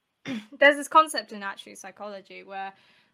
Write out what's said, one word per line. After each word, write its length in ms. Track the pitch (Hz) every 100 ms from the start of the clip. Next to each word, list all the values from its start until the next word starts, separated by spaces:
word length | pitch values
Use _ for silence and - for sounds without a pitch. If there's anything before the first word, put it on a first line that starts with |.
| _ _ 269
<clears throat> 340 | 226 214 285
there's 180 | 285 294
this 100 | 277
concept 440 | 320 311 247 214
in 120 | 214
actually 320 | 196 - 208 202
psychology 680 | 190 185 208 196 196 185
where, 300 | 190 190 196 - _ _ _